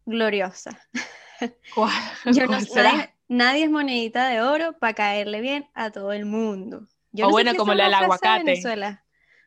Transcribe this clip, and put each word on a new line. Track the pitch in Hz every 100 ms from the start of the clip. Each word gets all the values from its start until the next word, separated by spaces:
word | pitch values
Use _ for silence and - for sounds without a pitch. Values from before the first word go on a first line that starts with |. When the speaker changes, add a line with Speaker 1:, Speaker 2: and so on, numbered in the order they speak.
| -
Speaker 1:
gloriosa, | 226 214 202 185 - - - _
<laughs> | 247 - - - - 240 - -
Speaker 2:
¿Cuál? | 220 208 - - - 247
Speaker 1:
yo | 262
no | 254
Speaker 2:
¿Cuál | - 202
Speaker 1:
sé, |
Speaker 2:
será? | 240 233
Speaker 1:
nadie, | 294 - _ -
nadie | 247 247 285
es | 311
monedita | 302 277 240 226 240 262
de | 226
oro | 247 302 330 320
pa' | 233
caerle | 220 208 208 208 214
bien | 254 285 285
a | - 220
todo | 208 196
el | 208 208
mundo. | 220 220 190 190 - 208 _ _
Yo | 208 247
Speaker 2:
O |
Speaker 1:
no |
sé |
Speaker 2:
bueno, | 311 247
Speaker 1:
si | 359
Speaker 2:
como | 208
Speaker 1:
esa | 202 196
es |
Speaker 2:
la | 196
Speaker 1:
una |
Speaker 2:
del | 185
Speaker 1:
frase | 185
de | 220
Speaker 2:
aguacate. | 220 311
Speaker 1:
Venezuela. | 180 240 214 202 202 _ _ _ _